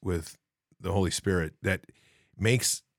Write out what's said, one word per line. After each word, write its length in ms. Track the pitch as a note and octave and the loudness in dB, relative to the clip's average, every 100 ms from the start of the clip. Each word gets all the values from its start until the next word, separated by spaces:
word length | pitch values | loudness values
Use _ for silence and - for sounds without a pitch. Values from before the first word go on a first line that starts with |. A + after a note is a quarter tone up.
with 380 | F#2 E2+ D#2 - _ _ _ _ | -4 -4 -6 -16 _ _ _ _
the 120 | F#2 | -2
Holy 180 | G2 F#2 | 0 0
Spirit 440 | - - F#2 D#2+ - | 0 0 0 0 -4
that 220 | - F#2 - - _ _ _ - | -2 -2 -6 -20 _ _ _ -2
makes 440 | G#2 B2 - - - | 2 2 0 -4 -8